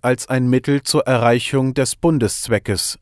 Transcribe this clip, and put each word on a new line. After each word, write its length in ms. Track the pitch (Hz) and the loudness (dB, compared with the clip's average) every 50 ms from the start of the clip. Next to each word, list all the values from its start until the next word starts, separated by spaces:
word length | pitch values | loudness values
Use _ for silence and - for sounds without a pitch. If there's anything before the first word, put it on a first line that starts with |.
als 260 | - 123 123 - - - | 0 0 0 -2 -2 -4
ein 200 | 131 131 127 123 | -2 0 2 2
Mittel 340 | 127 131 - 147 143 139 | 2 2 2 0 -2 -2
zur 240 | - - - 151 - | 0 0 0 0 2
Erreichung 680 | 131 131 117 110 117 120 123 - - 139 135 131 131 123 | 2 2 2 4 4 2 2 0 -2 -2 0 0 0 0
des 220 | 143 127 - - | 0 -2 -2 -2
Bundeszweckes, 1000 | - - 170 160 135 113 101 - - - - 110 104 - - 98 - - - - - | 0 0 2 2 2 0 0 -2 -4 -4 -2 -2 -2 0 -2 -4 -2 -4 -6 -8 -10